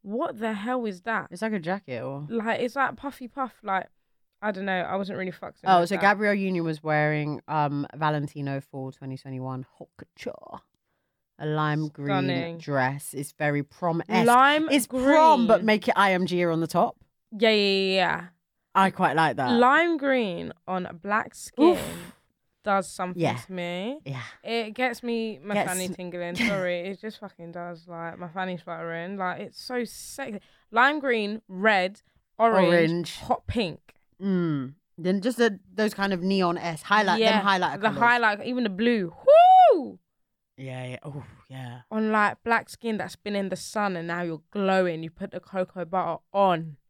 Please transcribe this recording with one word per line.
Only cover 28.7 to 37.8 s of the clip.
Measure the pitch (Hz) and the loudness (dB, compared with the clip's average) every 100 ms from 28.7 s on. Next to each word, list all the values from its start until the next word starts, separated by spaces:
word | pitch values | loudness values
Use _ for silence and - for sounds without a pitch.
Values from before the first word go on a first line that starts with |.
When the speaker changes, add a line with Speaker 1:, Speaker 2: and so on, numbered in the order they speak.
| 165 165 165 175 202 | -10 -8 -8 -8 -6
Speaker 1:
Like, | 185 175 | -6 -6
it's | 202 - | -12 -16
so | - 247 | -8 -6
sexy. | 233 - - - 269 202 _ _ _ | -6 -10 -16 -12 -10 -12 _ _ _
Lime | 220 262 302 | 2 4 2
green, | 277 233 208 214 _ | -2 -2 -2 -8 _
red, | 185 214 202 185 208 _ _ _ - | 0 2 4 0 -6 _ _ _ 0
orange, | 226 202 175 | 4 6 6
Speaker 2:
Orange. | 175 160 170 175 - | 4 4 0 -4 -10
Speaker 1:
hot | - 262 - | -4 -4 -2
pink. | 226 190 - _ _ _ _ | -2 -2 -6 _ _ _ _
Speaker 2:
Mm. | 196 185 170 147 131 139 _ - | 0 0 0 -2 -4 -12 _ -6
Then | 170 196 | -2 0
just | 202 233 | 0 2
the, | 233 190 _ | 0 0 _
those | - 214 | -2 -2
kind | - 196 | -2 -4
of | 190 | -2
neon-esque. | 185 196 180 175 170 156 | 0 2 2 0 -4 -8
Highlight, | - 208 202 220 | 0 2 4 4
Speaker 1:
Yeah, | 220 220 | 4 4
Speaker 2:
them | 202 | 4
highlighter | 190 175 196 | 2 0 0